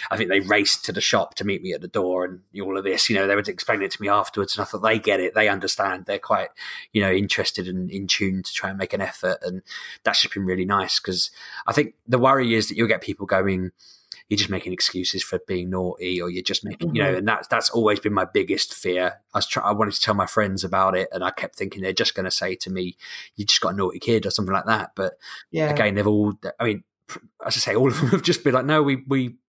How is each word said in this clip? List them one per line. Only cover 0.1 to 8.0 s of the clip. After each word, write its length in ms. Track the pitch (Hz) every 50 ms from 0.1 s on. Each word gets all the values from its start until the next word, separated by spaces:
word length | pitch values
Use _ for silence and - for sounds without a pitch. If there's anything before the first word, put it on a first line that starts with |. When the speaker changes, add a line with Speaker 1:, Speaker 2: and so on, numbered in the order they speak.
Speaker 1:
I 60 | 95
think 140 | 107 107 87
they 100 | 98 98
raced 440 | 95 92 104 107 101 - - - -
to 60 | - 90
the 100 | 95 -
shop 320 | - - 104 90 - -
to 80 | - 98
meet 180 | 104 98 85 -
me 120 | 92 82
at 80 | 71 87
the 60 | 90
door, 360 | - 107 92 90 92 90 90
and 160 | 90 92 90 _ _ - 101 98
all 160 | 95 95 98
of 60 | 98
this, 260 | 98 92 - - -
you 60 | 110
know, 100 | 98 98
they 80 | 98 101
were 60 | 104 101
explaining 380 | 107 92 - - - 110 101 98
it 60 | 95 -
to 100 | - 104
me 60 | 101
afterwards, 480 | 101 104 98 - - 104 98 - -
and 60 | 104 98
I 40 |
thought, 160 | - - 90 104
"They 160 | 110 113 107
get 220 | - 107 98 92
it, 140 | 90 92 -
they 140 | 107 107 104
understand, 580 | 98 95 90 92 - - 98 98 92 92 90
they're 120 | - 101 98
quite, 300 | - - 110 92 98 - _ - - - - - - - -
you 80 | 107 101
know, 100 | 95 92
interested 560 | 95 101 92 - - 95 - - 107 90 92
and 220 | 92 92 92 87
in 160 | 92 98